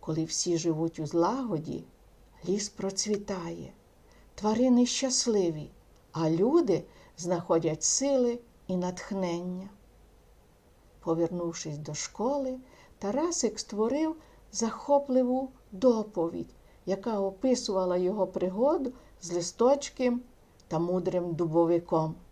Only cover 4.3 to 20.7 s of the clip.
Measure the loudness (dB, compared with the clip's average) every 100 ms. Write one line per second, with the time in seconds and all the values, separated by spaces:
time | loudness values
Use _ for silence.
4.3 | -4 0 4 6 6 4 2 0 0 2
5.3 | 2 2 -2 -10 -18 _ _ _ -2 0
6.3 | 4 4 4 4 0 -2 -20 -20 -10 -2
7.3 | -2 2 2 2 0 0 0 2 4 2
8.3 | 0 -10 -20 -6 -2 -2 -6 -8 -4 -2
9.3 | -4 -6 -8 -12 -20 -20 -20 -20 -20 _
10.3 | -20 _ _ _ _ _ -10 -2 0 0
11.3 | 0 -6 -6 -10 -10 -8 -8 -10 -4 -2
12.3 | 0 -4 -6 -14 -20 -20 -8 -4 -2 -2
13.3 | 0 -2 -2 -8 -2 0 0 -2 -4 -14
14.3 | -20 -12 -4 -4 -4 2 2 4 2 4
15.3 | 0 -2 -10 -18 2 4 4 0 -2 -2
16.3 | -4 -12 -16 -20 -16 -6 -4 -2 -2 -2
17.3 | 0 2 2 2 0 0 2 0 0 -2
18.3 | 0 -2 2 2 2 -2 -8 -20 -18 -6
19.3 | -4 -4 2 4 4 0 -2 0 0 -6
20.3 | -20 _ -20 -6